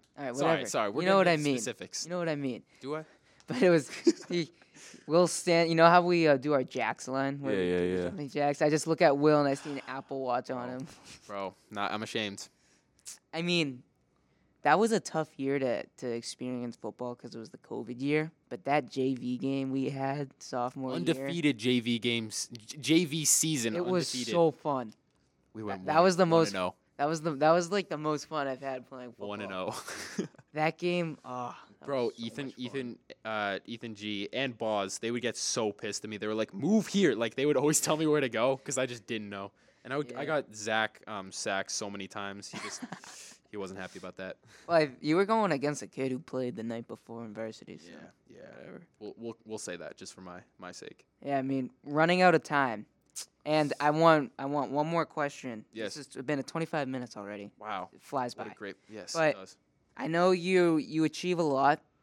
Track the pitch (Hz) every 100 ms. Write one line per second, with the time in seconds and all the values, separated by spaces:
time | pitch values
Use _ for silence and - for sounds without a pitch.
0 | _ - 139 123 151 165 - 151 104 113
1 | 180 196 180 160 147 127 113 110 92 -
2 | 151 180 170 147 139 113 - _ 131 156
3 | 156 _ _ _ - 247 190 165 135 -
4 | - - - 175 156 _ _ - - -
5 | - 160 175 - - 170 170 165 165 175
6 | 175 175 156 139 139 143 131 127 110 113
7 | - 131 139 143 135 98 90 87 90 92
8 | 87 - 143 147 143 143 151 151 160 160
9 | 165 143 151 151 143 139 156 139 - 131
10 | - 139 131 123 127 127 123 127 135 -
11 | - - - 101 98 - - 104 101 107
12 | 110 113 104 101 - _ _ _ _ _
13 | - - _ 160 175 175 151 123 - _
14 | _ _ _ _ _ _ 143 160 220 220
15 | - 165 151 - 135 139 131 113 - -
16 | 127 117 117 - 127 123 120 113 110 -
17 | 123 120 127 113 113 - - 113 117 123
18 | 139 151 156 _ - 117 139 147 123 135
19 | 131 127 123 123 135 135 135 135 131 139
20 | 135 139 139 - - 131 123 135 131 127
21 | 165 143 139 170 147 123 117 123 117 117
22 | 120 117 110 - - 120 - 151 131 160
23 | 170 160 147 - 160 151 113 135 180 185
24 | 151 127 123 175 165 135 156 135 117 -
25 | _ _ _ _ _ 110 107 98 92 151
26 | 185 175 180 165 160 98 92 - _ -
27 | 143 160 160 139 151 170 170 202 175 151
28 | 151 151 - 156 139 131 139 131 123 131
29 | 123 - 101 104 101 95 92 113 - -
30 | - - 156 _ _ 151 156 165 175 175
31 | 165 151 - 127 123 - - - - 139
32 | 120 - 113 127 139 113 123 135 123 113
33 | - - 113 107 101 95 - 113 117 104
34 | 107 101 98 123 135 117 110 107 98 -
35 | 113 120 117 110 - - 110 101 110 101
36 | 110 107 104 110 110 98 151 214 180 196
37 | 175 110 117 120 143 135 147 156 - 156
38 | 156 151 131 110 123 135 - 131 127 120
39 | 104 117 104 101 98 _ _ _ 113 139
40 | 127 123 147 156 - 107 104 110 110 -
41 | - 107 95 - 110 98 95 - 104 101
42 | 95 107 98 98 - - - - - -
43 | - - - - _ 104 95 95 92 95
44 | 92 90 92 - _ - - 170 151 123
45 | 147 165 196 226 208 143 143 147 - -
46 | 131 127 - 127 123 113 113 117 120 113
47 | - 117 113 107 113 110 - 92 85 85
48 | - _ _ - - - - 185 175 -
49 | 104 - 113 113 110 107 - 87 78 -
50 | 95 - 92 90 - - 90 - - -
51 | _ _ 143 139 131 135 127 _ - 147
52 | 165 180 185 160 - 147 135 107 110 _
53 | _ - - _ 147 156 147 - 147 151
54 | 165 156 135 - 135 147 120 139 156 170
55 | 156 - 143 - 131 110 - 107 104 151
56 | 139 - 127 147 131 165 160 160 135 131
57 | 123 - 101 104 101 - 107 101 92 90
58 | - 143 123 117 107 101 101 - - 107
59 | 90 165 156 101 95 - _ _ _ -
60 | - 165 180 185 175 185 175 160 113 156
61 | 156 - 180 175 160 135 139 151 _ _